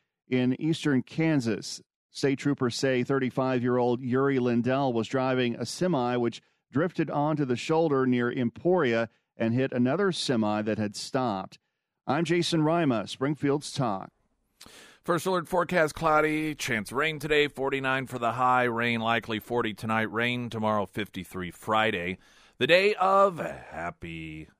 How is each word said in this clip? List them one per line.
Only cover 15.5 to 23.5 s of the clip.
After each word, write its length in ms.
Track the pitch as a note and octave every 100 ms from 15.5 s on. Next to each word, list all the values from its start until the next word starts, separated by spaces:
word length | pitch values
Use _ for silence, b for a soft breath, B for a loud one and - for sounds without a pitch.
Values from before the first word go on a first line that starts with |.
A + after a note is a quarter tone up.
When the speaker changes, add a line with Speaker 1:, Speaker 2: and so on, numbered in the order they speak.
| F3+ F3 F3+ D3+
Speaker 2:
cloudy, 640 | - D#3+ D3+ D#3 D#3 D#3 C#3+
chance 380 | - A2+ G2
rain 260 | A#2+ D#3 D3+
today, 300 | D#3 D3 D3
forty-nine 580 | C3 C3+ C#3 C3 C3 B2+
for 100 | B2+
the 140 | A#2
high, 320 | A#2 B2+ B2+
rain 380 | B2 A2+ A#2+ A#2
likely 380 | A2+ A#2 - G#2+
forty 340 | - A#2+ A2+
tonight, 360 | G2 A2 A2 A2
rain 400 | A2 A#2+ B2 A#2
tomorrow, 360 | A2 G#2+ G#2+ F#2+
fifty-three 680 | A2 G2 G2 F2 F#2 F2
Friday. 680 | - - A2 A2 F#2+ F2+ F#2 b b b b
The 80 | E3+
day 280 | F3+ G#3 G3
of 440 | F#3+ G3 G3 E3
happy 1080 | E3